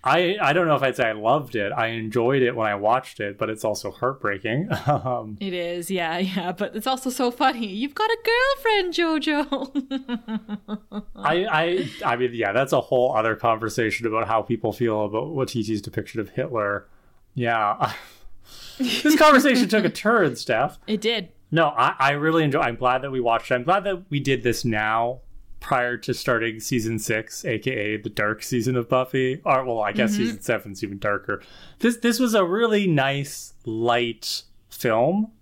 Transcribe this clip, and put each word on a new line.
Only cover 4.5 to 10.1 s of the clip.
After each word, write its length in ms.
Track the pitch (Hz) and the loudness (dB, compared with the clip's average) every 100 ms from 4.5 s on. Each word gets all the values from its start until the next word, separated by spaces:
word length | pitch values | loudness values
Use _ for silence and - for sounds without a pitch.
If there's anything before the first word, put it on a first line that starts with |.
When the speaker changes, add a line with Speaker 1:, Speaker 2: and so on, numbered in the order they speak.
| 123 170 156 | -2 -2 -4
Speaker 1:
<laughs> 80 | - | 0
Um, 500 | 147 120 123 110 104 | -2 -2 -6 -6 -8
Speaker 2:
It 120 | 196 | -6
is, 380 | 180 170 175 170 | -6 -6 -6 -4
yeah, 280 | 190 165 170 | -4 -2 -2
yeah. 340 | 185 190 175 | -2 -2 -6
But 240 | 175 202 214 | -4 -6 -4
it's 100 | 247 | -4
also 240 | 262 262 | -4 -4
so 220 | 247 247 | -2 -2
funny. 340 | 240 269 233 220 | 2 0 0 -6
"You've 300 | 196 277 - | -6 -6 -2
got 120 | 440 | -2
a 100 | 453 | 0
girlfriend, 680 | 440 466 523 539 466 427 370 | 0 2 2 2 2 2 0
Jojo." 1400 | 330 339 311 311 294 294 277 269 285 269 269 262 | 0 0 0 0 -2 -2 -4 -4 -6 -4 -8 -6